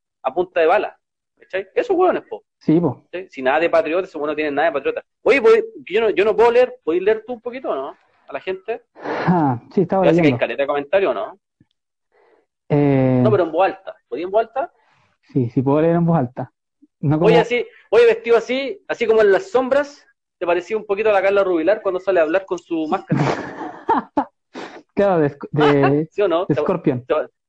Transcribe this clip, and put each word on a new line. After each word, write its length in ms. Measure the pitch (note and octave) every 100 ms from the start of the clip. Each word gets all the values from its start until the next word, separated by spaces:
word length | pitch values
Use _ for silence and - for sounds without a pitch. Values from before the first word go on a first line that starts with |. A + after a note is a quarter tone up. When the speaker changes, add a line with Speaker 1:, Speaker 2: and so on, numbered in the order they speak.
| _ _
Speaker 1:
a 100 | C3+
punta 260 | C#3 F3+ F3
de 60 | D#3+
bala, 340 | G3+ - - _ _ _ _
¿cachai? 280 | _ F#3 - A3+
Esos 200 | - F4+
hueones, 280 | F#4 G#3+ -
po. 160 | G#2+ _ _
Speaker 2:
Sí, 220 | - D#3+
po. 240 | D#3+ - _
Speaker 1:
¿Cachai? 180 | F3 F#3+
Si 120 | -
nada 160 | B2+ D3+
de 100 | E3
patriota, 360 | D#3+ D3+ F3 F#3
esos 80 | D3+
hueones 180 | D3
no 20 | D3+
tienen 200 | D3+ C#3+
nada 140 | E3
de 40 |
patriota. 320 | C#3+ D3 - - _
Oye, 200 | F#3 C4+
pues, 220 | A3 A3+ - E4+ B3
yo 160 | G3+
no, 80 | A3
yo 160 | E3 G#3+
no 100 | G3
puedo 140 | A#3
leer, 240 | A#3+ B3 -
¿podéis 200 | A3+ F#3
leer 200 | F#3+ A3 -
tú 80 |
un 80 | A#3
poquito, 320 | B3 B3+ C#4 C#3+
no? 200 | C#3+ F#3 _ _ -
A 60 |
la 60 | C#3
gente. 420 | F#3 F#3+ - A#3+ _ -
Speaker 2:
Ah, 680 | - - - F3 D3 B2 -
sí, 80 | -
estaba 200 | E3+ F#3+
Speaker 1:
Parece 180 | F#3 E3+
que 60 | D3+
hay 40 |
Speaker 2:
leyendo. 60 | B2
Speaker 1:
caleta 240 | A#2 A#2
de 40 | C#3
comentario, 460 | C#3+ C#3+ G3 F#3
¿no? 260 | G2+ B2+ F#3+ _ _ _ _ _ _ _ _ _ _ _ _ -
Speaker 2:
Eh, 520 | D3 C#3+ C3+ C3 B2+
Speaker 1:
No, 80 | B2+
pero 120 | F#3+ D#3+
en 60 |
voz 140 | D#3+ F#3
alta. 300 | - - - _
¿Podía 160 | B2+ F#3
en 60 |
voz 100 | G#3+
alta? 320 | A3+ C4+ E4+ _ _ _ _ _ _
Speaker 2:
Sí, 180 | D3 A#2+
sí 120 | C#3
puedo 200 | C3 D3+
leer 140 | E3 E3+
en 100 | E3+
voz 120 | E3
alta. 340 | B2 - B2+ _ _ _ _ _
No 180 | C#3 D#3
como 100 | G3
Speaker 1:
Oye, 120 | F#3+
así, 260 | C#3+ - - - _
oye, 160 | A3+ A#3
vestido 300 | A3 A3+ A#3
así, 440 | A3 B3+ C4+ G3 -
así 180 | D#3 A3
como 160 | A3
en 100 | G#3
las 180 | F#3 F#3+
sombras, 540 | B3 C4 C4+ C#4+ - _ _ _ -
te 80 | F3
parecía 300 | F3 F3 G#3+
un 100 | G#3+
poquito 240 | G3+ G#3+
a 40 |
la 80 | G3+
Carla 220 | F#3+ G3+
Rubilar 380 | F#3 E3+ E3 G#3+
cuando 180 | G3 F3+
sale 180 | G3 F3+
a 40 |
hablar 220 | D#3 F#3 F#3+
con 120 | F3+
su 280 | - E3 D#3
máscara. 320 | F#3 - C#3+
Speaker 2:
<laughs> 1080 | D3 - - - - - - C#4 - - - _ _ - - - -
Claro, 260 | - G3+ E3+
de, 160 | D3 - -
de, 560 | D3 D3 C#3+ C#3 C#3+ D#3+
Speaker 1:
<laughs> 40 |
¿Sí 100 | -
o 40 | G3+
no? 180 | E3 F#3+
Speaker 2:
de 80 | D3
Speaker 1:
Te, 60 |
Speaker 2:
Scorpion. 440 | D3+ F3 D#3+ B2 -
Speaker 1:
te, 80 | D3+ - _